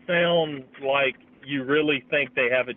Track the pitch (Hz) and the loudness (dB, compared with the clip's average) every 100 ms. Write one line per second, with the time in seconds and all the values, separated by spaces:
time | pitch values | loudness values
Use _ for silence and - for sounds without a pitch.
0 | - 175 170 170 160 143 131 - 139 139 | -4 0 2 2 0 -6 -12 -8 -2 2
1 | 135 127 - - 135 139 127 147 151 143 | 0 -2 -14 -20 -8 -4 0 0 2 -2
2 | - 147 135 139 123 127 123 | -2 -2 -2 0 0 2 -2